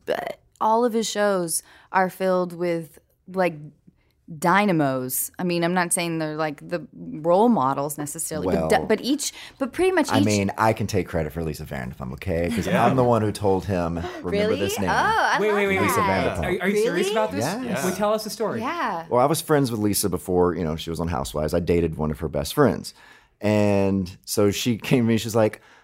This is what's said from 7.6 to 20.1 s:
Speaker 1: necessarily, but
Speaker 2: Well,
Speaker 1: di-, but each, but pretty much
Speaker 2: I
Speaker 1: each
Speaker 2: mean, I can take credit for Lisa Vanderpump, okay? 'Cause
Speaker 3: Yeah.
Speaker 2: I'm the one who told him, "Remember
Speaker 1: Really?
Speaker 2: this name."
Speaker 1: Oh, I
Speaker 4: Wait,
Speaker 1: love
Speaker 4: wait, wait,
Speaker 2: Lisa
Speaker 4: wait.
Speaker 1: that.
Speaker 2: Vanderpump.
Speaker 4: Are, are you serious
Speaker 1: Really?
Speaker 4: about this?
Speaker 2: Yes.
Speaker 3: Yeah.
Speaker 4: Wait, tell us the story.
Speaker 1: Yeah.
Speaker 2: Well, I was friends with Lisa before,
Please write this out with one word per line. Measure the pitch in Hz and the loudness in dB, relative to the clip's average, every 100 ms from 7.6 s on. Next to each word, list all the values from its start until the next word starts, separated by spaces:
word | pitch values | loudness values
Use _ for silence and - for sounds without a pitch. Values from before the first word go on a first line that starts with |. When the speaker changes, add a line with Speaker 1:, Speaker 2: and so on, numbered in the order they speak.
| 131 139 143 151 | 2 0 -4 -6
Speaker 1:
necessarily, | 147 165 - - 175 | -8 -8 -8 -4 -2
but | |
Speaker 2:
Well, | - 80 | 0 2
Speaker 1:
di-, | 85 76 | 2 2
but | 220 | 0
each, | 233 277 - - - - | 0 -2 -4 -10 -14 -8
but | 269 | -6
pretty | - 370 | 0 2
much | 370 294 | 2 2
Speaker 2:
I | 110 | 2
Speaker 1:
each | |
Speaker 2:
mean, | 104 104 98 - | 2 2 0 2
I | 110 | 2
can | 110 98 | 2 0
take | 101 85 | -2 -2
credit | 87 76 | -2 -4
for | 82 | -4
Lisa | 80 73 | -6 -6
Vanderpump, | 78 71 62 - 64 | -8 -8 -10 -10 -10
okay? | 67 - 82 85 | -8 -4 -2 0
'Cause | - 90 | -2 0
Speaker 3:
Yeah. | 104 | 2
Speaker 2:
I'm | 117 131 | 4 4
the | |
one | 123 117 | 4 4
who | 107 | 2
told | - 101 95 | 0 0 0
him, | 85 92 85 85 87 - | 0 -2 0 -2 -6 -8
"Remember | 90 | -4
Speaker 1:
Really? | 101 107 101 | -2 0 0
Speaker 2:
this | 98 - | -2 -2
name." | 92 | 0
Speaker 1:
Oh, | |
I | 95 - 427 262 247 | 0 2 2 2 0
Speaker 4:
Wait, | 214 | 0
Speaker 1:
love | 208 | 0
Speaker 4:
wait, | 202 | 0
wait, | 190 | 2
Speaker 2:
Lisa | - - | 0 2
Speaker 4:
wait. | 202 | 2
Speaker 1:
that. | 190 175 92 | 0 0 -2
Speaker 2:
Vanderpump. | - 180 | -2 -2
Speaker 4:
Are, | |
are | 190 | 0
you | 208 | 2
serious | 226 302 381 | 2 0 0
Speaker 1:
Really? | |
Speaker 4:
about | 415 214 | 0 -2
this? | 254 | -2
Speaker 2:
Yes. | 131 214 | -2 -4
Speaker 3:
Yeah. | 254 135 185 | -4 -4 -2
Speaker 4:
Wait, | 185 | 0
tell | 208 | 0
us | 220 | 0
the | 214 | -4
story. | - 208 147 | -6 -4 -4
Speaker 1:
Yeah. | 247 339 262 175 165 | -4 -4 -4 -6 -2
Speaker 2:
Well, | 120 | 2
I | 139 | 2
was | 156 | 2
friends | - 151 135 | 2 2 2
with | 113 | 2
Lisa | 104 98 | 0 0
before, | 104 | 0